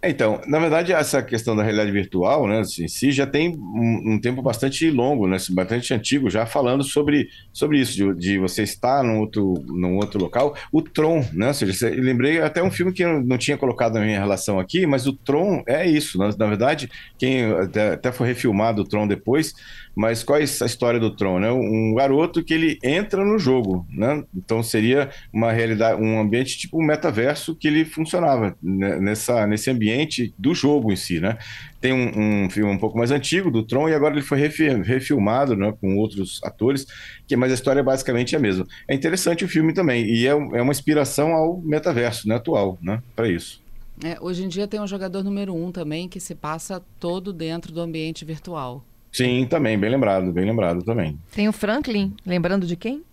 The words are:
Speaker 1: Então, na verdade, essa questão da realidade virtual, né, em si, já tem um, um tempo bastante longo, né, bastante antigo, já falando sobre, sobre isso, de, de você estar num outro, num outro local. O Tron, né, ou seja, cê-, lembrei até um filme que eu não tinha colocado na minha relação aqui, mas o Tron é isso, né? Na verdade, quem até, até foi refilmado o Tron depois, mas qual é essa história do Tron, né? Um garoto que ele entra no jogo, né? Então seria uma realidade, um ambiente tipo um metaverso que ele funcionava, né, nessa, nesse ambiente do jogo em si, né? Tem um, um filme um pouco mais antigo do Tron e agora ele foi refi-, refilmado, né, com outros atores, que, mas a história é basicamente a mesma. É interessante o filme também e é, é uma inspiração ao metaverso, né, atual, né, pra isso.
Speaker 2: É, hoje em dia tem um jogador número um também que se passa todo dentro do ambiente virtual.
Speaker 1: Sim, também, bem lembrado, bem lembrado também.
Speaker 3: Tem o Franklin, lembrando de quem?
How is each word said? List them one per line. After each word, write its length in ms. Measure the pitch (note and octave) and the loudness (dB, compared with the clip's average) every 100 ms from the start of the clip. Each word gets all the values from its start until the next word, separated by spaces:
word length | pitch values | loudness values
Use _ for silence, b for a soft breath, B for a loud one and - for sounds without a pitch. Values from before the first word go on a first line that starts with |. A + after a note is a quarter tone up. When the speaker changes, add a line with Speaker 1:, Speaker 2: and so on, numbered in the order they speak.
Speaker 1:
Então, 400 | F#3 C#3+ A2+ G#2 - | -2 2 2 0 0
na 140 | D3+ | 2
verdade, 320 | E3 D#3+ F3 | 2 2 2
essa 280 | F3 D3 C#3+ | 2 2 0
questão 360 | A#2+ A#2 A2+ G#2+ | 0 -4 0 0
da 60 | |
realidade 260 | G#2+ G#2+ G#2 | 2 2 2
virtual, 560 | G2+ F#2+ F#2+ F2+ D3 A2+ | 0 -2 0 2 2 2
né, 140 | G#2+ | 0
em 260 | F#2 - E2 | -2 -4 -6
si, 240 | - C3+ | 0 0
já 160 | C3+ C#3 | 2 0
tem 300 | C#3+ E3 D#3+ | 2 0 -2
um, 560 | G2 G#2+ A#2 A2+ G#2+ | -6 0 0 2 0
um 60 | G#2+ | 0
tempo 200 | A#2+ C3 | 0 0
bastante 480 | B2+ A2+ C#3 C#3 E3 | -2 0 -2 2 2
longo, 340 | C#3 B2 C#3+ F#2+ | 2 2 2 2
né, 100 | F#2 F#2 | 0 0
bastante 420 | F#2 F#2 A#2 B2 | -2 0 -2 -2
antigo, 380 | A#2+ A2 C#3+ B2+ | -4 0 0 2
já 160 | G2+ A2+ | 0 0
falando 380 | D3 B2 C3+ | 0 2 2
sobre, 440 | C#3 - D3 D3 - B B | 0 0 2 2 0 B B
sobre 280 | - D3+ D3+ | -4 2 2
isso, 140 | A#2+ - | 2 0
de, 180 | G2 | 0
de 240 | F2+ F2+ G2 | 0 0 0
você 240 | F#2 F#2 | 0 0
estar 400 | G#2 - A#2+ C#3 | -4 -2 0 2
num 160 | B2+ A2 | 2 2
outro, 360 | G#2+ A2 G2 F2+ B1 | 0 0 0 0 -4
num 300 | E2 F2+ F#2 | -2 0 0
outro 240 | G2+ G#2 | 0 -2
local. 340 | F2 A#2 C#3+ D3 B | -2 0 0 -2 B
O 100 | D#3 | -2
Tron, 440 | D#3+ - D#3 E3 A#2+ | 0 0 2 2 0
né, 160 | D#2 A#2 | 0 0
ou 60 | |
seja, 180 | C#3 G2 | 0 -2
cê-, 180 | F#2 A#2 | 0 -2
lembrei 500 | E2 B2+ B2 C3 E3 | 0 0 2 2 2
até 220 | D#3 D#3 | 0 0
um 80 | F#3 | -2
filme 220 | - F3+ | 0 -2
que 100 | F#3 | 0
eu 160 | F3 D#3+ | 0 2
não 120 | B2 B2+ | 0 0
tinha 200 | - C#3+ | 0 0
colocado 360 | C3 A#2 A#2 | 0 2 0
na 80 | A2+ | 2
minha 160 | G#2+ G#2 | 0 0
relação 400 | G2+ G2 - G2 | 0 0 0 -2
aqui, 260 | F#2 E3+ F3 | 0 0 2
mas 180 | C3+ | 2
o 80 | B2+ | 0
Tron 520 | - - C#3+ G3 E3+ - | -4 0 2 2 0 0
é 180 | C#3 | 0
isso, 320 | F3+ D3+ D3 F2+ | 4 2 0 -2
né? 140 | G2+ G2+ | -2 0
Na 80 | G#2+ | 0
verdade, 420 | G#2 B2 D#3 B2 B B - | 2 2 0 -4 B B -4
quem 280 | B2+ C3 A2+ | 0 2 2
até, 400 | F2 F#2+ G#2 G#2+ | 2 0 0 0
até 180 | D#2+ B2 | 0 -2
foi 160 | A#2 A#2+ | 0 -2
refilmado 540 | A#2+ B2 G2 A2 G#2+ | 0 0 2 2 2
o 20 | |
Tron 240 | G2 G#2+ G#2 | -2 -2 0
depois, 440 | G2+ - C#3 D#3+ - B B B - | -2 0 0 0 -6 B B B -2
mas 260 | A2 A#2 | 0 0
qual 160 | - D3 | 2 2
é 60 | |
essa 200 | D3 - | 2 -2
história 360 | A#2 - A#2+ A#2 | -4 0 0 2
do 100 | A2 | 0
Tron, 300 | - G2 F2+ | 0 0 2
né? 100 | G#2+ | 2
Um 420 | B2+ G#2+ A2 A2 | 0 0 0 2
garoto 520 | A2 C#3 C3+ E3+ E3+ | 2 4 4 2 0
que 100 | E3 | 0
ele 240 | D#3+ E3 - | 2 2 0
entra 400 | B2 D#3+ G#3 F#3+ | 0 0 0 0
no 120 | G3 A3 | 2 2
jogo, 480 | C#3 C3 G#2 F#2 D#2+ | 4 2 2 -2 -4
né? 320 | - A2+ D3 - | -2 0 0 -4
Então 300 | F#2 F2+ A2+ | -12 -2 -2
seria 480 | A2+ A#2 A2 C3+ C#3+ B B | 0 2 4 2 0 B B
uma 180 | G#2 A2+ | -2 0
realidade, 500 | A2+ A2+ A2 A2+ F#2+ | 2 0 2 2 2
um 200 | A2 A2 | 2 2
ambiente 360 | G#2+ A#2 C3 - | 2 0 0 -6
tipo 240 | - D#3+ | -6 -2
um 60 | D#3 | 0
metaverso 680 | D3+ - G#2 B2 D3 - | 2 0 0 0 0 -6
que 140 | D#3+ D#3 | -2 2
ele 180 | D3+ | 2
funcionava, 720 | D#3+ - D#3+ F3+ E3+ C3 G#2+ - | 0 -2 -2 0 2 2 0 -2
né, 380 | E2 F#2+ G2 D#2+ | -4 0 0 0
nessa, 440 | G2 G#2+ - A#2+ | 0 -2 0 2
nesse 240 | G#2 G#2+ A2 | 2 0 0
ambiente 640 | B2+ G#2+ A#2+ D#3 - A#2+ - | 0 2 0 -2 -2 -6 -2
do 160 | G2+ | 0
jogo 380 | E3 C#3 D3 A2 | 2 4 2 2
em 40 | F#2+ | -2
si, 220 | - E2+ | -2 -2
né? 180 | F#2 A2+ B B B - | -2 -4 B B B -4
Tem 120 | C3 | 0
um, 520 | C3 B2 G2+ G#2+ G#2 | 2 0 0 0 2
um 60 | F#2+ | 0
filme 200 | G#2 G#2 | 0 0
um 80 | G2 | 0
pouco 180 | A2 A2 | -2 0
mais 140 | A#2+ | 0
antigo 400 | C#3+ - E3+ F#3+ | 0 0 0 2
do 140 | A2+ | 0
Tron 240 | A2 B2 D#3 | 0 0 2
e 60 | |
agora 200 | D#3 D3 | 2 2
ele 80 | D3 | 0
foi 160 | C#3+ C#3 | 0 0
refi-, 300 | D3+ D3+ D#3 B2+ | 0 2 2 2
refilmado, 720 | F#2 B2+ B2+ C#3+ G2+ A#2+ C#3+ G#2+ | 0 -2 2 2 2 2 2 2
né, 180 | G2+ A2 | 0 0
com 160 | F#2+ G2 | 0 0
outros 420 | A2 G#2 F#2 - | 0 -2 -8 -6
atores, 420 | - - A2+ C#3 C3+ B B B - | -10 -2 0 0 -4 B B B -2
que, 80 | |
mas 160 | B2+ B2+ | 0 2
a 40 | |
história 260 | B2+ C#3+ C3+ | 2 2 2
é 20 | |
basicamente 540 | C3+ C3+ - A#2+ A#2+ D#3 | 2 0 0 0 0 2
a 20 | |
mesma. 300 | A2+ F#2 F2+ B B | 2 0 -2 B B
É 80 | |
interessante 500 | C#3 D#3+ F3+ - E3+ | 0 0 0 0 0
o 40 | F#3 | 0
filme 240 | D3+ D#3 | 2 2
também 300 | D#3+ F3 A#2+ A2 | 2 2 2 2
e 200 | A2+ B2 | 2 4
é, 20 | |
é 320 | D3 C#3+ A#2+ | 2 0 0
uma 80 | B2 | 0
inspiração 640 | C#3+ - D3+ C#3+ - D#3 | 0 2 2 2 0 2
ao 240 | E3 D#3+ F3+ | 2 2 -2
metaverso, 680 | D#3+ D3+ E3 B2 A#2+ A2+ G#2+ | -2 -2 0 0 0 -2 -2
né, 80 | A#2 | -2
atual, 420 | A#2 C#3+ G2 F#2 | 0 0 0 -2
né, 220 | E2+ A2 B2 - | -6 -6 -6 -2
pra 120 | A2+ | 0
isso. 320 | E2+ - - - - - - | 0 -4 -18 -18 -16 -16 -10
Speaker 2:
É, 120 | D#3+ E3+ | -10 -8
hoje 240 | - F3+ | -8 -6
em 40 | F#3+ | -6
dia 200 | F3 G#3 | -6 -6
tem 120 | G#3+ | -6
um 60 | G3+ | -6
jogador 380 | G3 F#3+ F#3 | -8 -6 -6
número 280 | G3 G3+ G3+ E3+ | -4 -4 -4 -6
um 160 | F3 | -6
também 360 | F3+ D#3 D#3 F3+ | -6 -6 -6 -8
que 120 | F#3 | -12
se 160 | - E3 | -14 -10
passa 440 | D3+ D#3+ - F#3 F#3 - | -8 -8 -8 -12 -12 -10
todo 320 | F3 F3+ F#3+ | -6 -6 -6
dentro 400 | F3 D#3+ E3 E3 | -8 -6 -6 -8
do 80 | D#3+ | -8
ambiente 440 | E3+ D#3+ D#3 D#3+ | -6 -6 -6 -8
virtual. 600 | D#3 D#3+ - E3 C3 B2 - - - | -10 -12 -10 -10 -8 -12 -18 -20 -14
Speaker 1:
Sim, 360 | - B2+ B2 B2 | -2 0 0 0
também, 300 | D#3+ B2+ G#2+ | 0 2 2
bem 100 | G#2 | 2
lembrado, 420 | C3+ A#2 F#2+ F#2 | 2 2 2 0
bem 140 | F2 | 0
lembrado 380 | F#2+ A2+ F#2 F2 | 0 0 0 0
também. 360 | F2+ A#2 D#2+ D2 - | -2 -2 -2 -6 -10
Speaker 3:
Tem 140 | - G#3 | -2 -2
o 40 | |
Franklin, 640 | G#3+ G3+ A#3 D4 G#3 G3 G3 - | 0 -2 -2 -2 -2 -2 -6 -4
lembrando 400 | F3+ E3+ G3 F3 | -2 0 0 -2
de 100 | F3 | -4
quem? 260 | A3 C#4 E4+ | -6 -8 -10